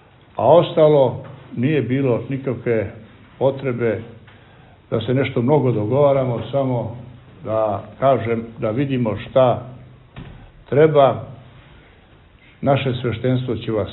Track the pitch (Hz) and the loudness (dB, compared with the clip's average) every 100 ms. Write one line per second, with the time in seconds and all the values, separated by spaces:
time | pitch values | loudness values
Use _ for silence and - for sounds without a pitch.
0 | _ _ _ - 113 170 - 160 156 147 | _ _ _ -2 4 6 4 4 4 6
1 | 123 - - - - - 135 147 113 135 | 2 -2 -14 -20 -14 -4 -2 -2 -2 -2
2 | 135 110 - 135 135 113 123 110 92 - | 0 -2 -4 -6 -6 -6 -2 -2 -4 -10
3 | - - - - 131 127 135 117 117 98 | -20 -20 -16 -2 0 0 -4 -2 -2 -2
4 | - - - - - - - - - 113 | -8 -20 -20 -20 -20 -20 -20 -20 -6 -4
5 | - 131 123 123 120 151 127 104 107 135 | 0 0 0 0 2 2 2 0 0 2
6 | 143 139 123 110 - 139 131 120 101 - | 4 2 0 -4 -4 -4 -2 -4 -6 -12
7 | - - - - 101 110 107 101 - - | -18 -20 -20 -16 -6 -2 -2 -4 -8 0
8 | 135 120 113 113 117 - 110 120 139 127 | 2 2 0 -4 -6 -8 -4 -2 -2 -2
9 | 113 95 - 135 127 - - - - - | -2 -4 0 2 4 2 -6 -18 -20 -20
10 | - - - - - - - 135 156 143 | -20 -20 -20 -20 -20 -18 -2 4 6 6
11 | 131 104 - - - - - - _ _ | 4 2 -8 -18 -20 -20 -20 -20 _ _
12 | _ _ _ _ _ - 135 135 131 123 | _ _ _ _ _ -6 0 0 0 -4
13 | 123 - 127 127 127 104 - 107 90 | -4 -2 -2 -2 -2 -6 -4 -4 -4